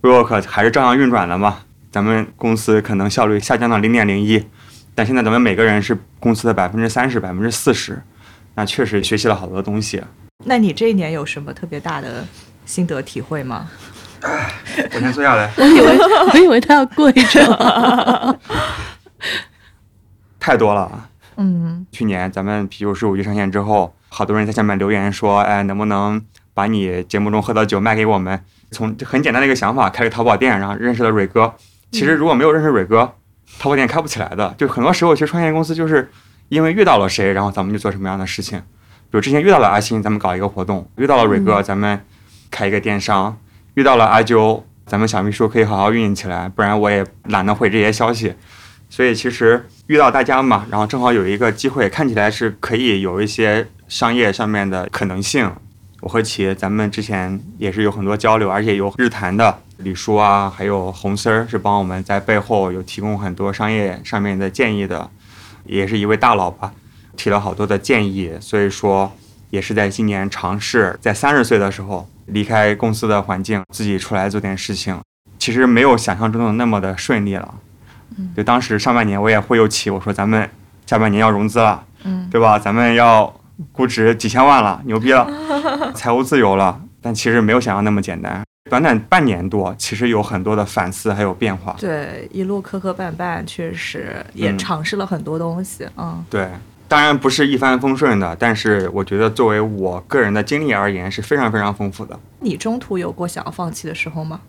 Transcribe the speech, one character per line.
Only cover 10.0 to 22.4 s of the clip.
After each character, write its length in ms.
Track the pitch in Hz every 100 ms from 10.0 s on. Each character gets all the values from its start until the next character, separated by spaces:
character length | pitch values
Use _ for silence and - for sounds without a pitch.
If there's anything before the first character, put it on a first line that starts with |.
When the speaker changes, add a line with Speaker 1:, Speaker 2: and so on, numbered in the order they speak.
| - _ - _ -
Speaker 2:
那 120 | 247
你 140 | 208
这 200 | 143 226
一 20 |
年 180 | 202 156
有 140 | 160 151
什 160 | -
么 100 | 143
特 140 | - 170
别 140 | 147
大 200 | 165 151
的 240 | 135 120 - - - _ -
心 200 | - 175
得 160 | 143
体 180 | - -
会 240 | 110 156
吗？ 240 | 127 117 - - - - - -
Speaker 1:
我 760 | 302 311 - - - - - 120
先 120 | 127
坐 120 | 131
下 120 | - 117
来。 160 | 104
Speaker 3:
<laughs> 40 | -
我 80 | 277
以 140 | 320
为， 160 | - - 359 415 349
我 40 | 302
以 100 | 359
为 140 | 240
他 140 | 233 294
要 100 | 262
跪 260 | - 294
着。 1300 | 254 240 302 277 226 247 - 240 247 233 247 - 262
<laughs> 0 | - 440 622 - - - _ _ - - - _ _ _ _ _ _ _ _ _
Speaker 1:
太 160 | - 123
多 180 | 107 104
了。 340 | 90 107 113 _ _ -
Speaker 2:
嗯。 480 | 196 175 170 170 185
Speaker 1:
去 140 | - 220
年 260 | 95 92
咱 140 | 95